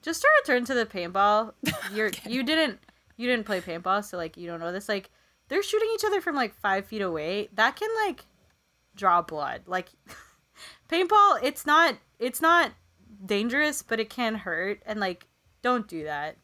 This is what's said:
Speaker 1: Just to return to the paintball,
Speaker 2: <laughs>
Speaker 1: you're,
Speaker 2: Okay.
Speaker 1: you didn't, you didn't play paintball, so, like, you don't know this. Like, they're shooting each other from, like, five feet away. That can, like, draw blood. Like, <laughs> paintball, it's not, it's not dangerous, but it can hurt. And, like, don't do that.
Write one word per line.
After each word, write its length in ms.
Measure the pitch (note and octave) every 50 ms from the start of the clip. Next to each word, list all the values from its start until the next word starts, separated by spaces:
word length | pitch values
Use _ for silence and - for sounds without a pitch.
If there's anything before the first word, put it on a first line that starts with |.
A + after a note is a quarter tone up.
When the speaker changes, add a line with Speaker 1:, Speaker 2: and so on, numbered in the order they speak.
Speaker 1:
Just 200 | _ D#4+ E4 -
to 60 | - C#5 D#5 D5
return 240 | C5 - C4 B3 B3
to 80 | B3 C4+
the 120 | A#3+ A3+
paintball, 680 | A3+ - F#3+ F3 E3+ F3+ G3 G3 G#3 G#3 G#3+ A3+ A3 - _ - - D#3
Speaker 2:
<laughs> 200 | - - - G3
Speaker 1:
you're, 140 | G#3+ A3
Speaker 2:
Okay. 220 | G#3 F3+ - - G#3
Speaker 1:
you 140 | A#3 C4 C4
didn't, 360 | A#3 D#4 D#4+ D#4+ C#4 G3 - _ - _ _ _ _ _
you 100 | - A#3 B3
didn't 160 | B3 A#3 G#3+
play 160 | G#3 G#3 F#3
paintball, 420 | E3+ F#3 E3 E3+ F3 F#3 F#3+ G#3 G3+
so, 140 | - -
like, 180 | F3+ E3 E3 -
you 120 | - F3
don't 120 | E3+ E3+ E3
know 120 | E3 E3+ F3+
this. 160 | F#3+ G3+ -
Like, 200 | G#3+ G3 F#3+ - _ _ _ _ _ _ _
they're 160 | _ C4 F#4+ G4+
shooting 240 | - - G#4+ A4 G#4+ A4+
each 100 | G#4+ -
other 160 | G#4+ G4 G4
from, 160 | - F4 D4
like, 180 | C#4+ B3 G#3 -
five 300 | _ - G3+ F#3+ G3 G3
feet 140 | - - G#3+
away. 460 | G3+ F#3 E3 D#3 D3+ D#3+ F#3 G3+ G#3 - -
That 220 | G3 A3 B3 C#4
can, 120 | - G#4+ A4 A4+ A4 G#4+
like, 200 | G4 C4+ - - _ _ _ _ _ _ _ _ _ _ _ _ _ _
draw 260 | - G3 F#3 F3 F3
blood. 400 | E3+ - D#3+ D3+ D3 C3 B2 - -
Like, 240 | F3 F3+ F#3 F3+ - _ _ _
<laughs> 840 | - - - - _ _ _ _ _ _ _ - - - _ _ _
paintball, 500 | E4 E4+ F#4 F4 G#4+ G#4 G4+ G4+ D4+ A3+ A3
it's 220 | C#4 C#4+ - -
not, 300 | D4 D4 D#4 E4+ D#4+ A#3 - _ _ _ _
it's 220 | A3 C4 A#3+ -
not 300 | D#4+ D#4+ E4+ F4 D#4+ - - _ _ _ _ _ _ - G#3+ G3+ F#3+
dangerous, 560 | F#3+ G#3 G3+ G#3+ A#3+ A#3 C#4+ D4+ D4+ C#4+ -
but 180 | - - A3+ A3
it 100 | A3 A3
can 260 | - - B3 A3+ A3
hurt. 460 | G#3+ - F#3+ E3 D#3+ F3+ G3 G#3 - _
And, 140 | - G#3+ G#3+
like, 280 | G3+ F#3+ F3+ - - _ _ _ _ _ _ _
don't 260 | - A#3+ B3 B3 G#3
do 160 | - F3 D#3+ D3+
that. 340 | D3+ D3 C#3+ D3 D#3 - _